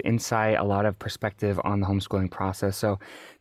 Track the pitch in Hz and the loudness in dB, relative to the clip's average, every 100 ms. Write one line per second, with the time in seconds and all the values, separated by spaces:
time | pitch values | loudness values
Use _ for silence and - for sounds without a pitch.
0 | - 113 - 113 110 107 101 98 107 98 | 2 0 2 2 4 2 2 2 2 0
1 | 107 - 107 - 104 92 95 101 95 98 | -8 -6 -6 -2 0 0 0 0 2 0
2 | - 98 92 - 95 92 101 98 107 95 | 0 0 0 -2 -4 0 -2 0 0 -2
3 | - - - - | -6 -18 -20 -8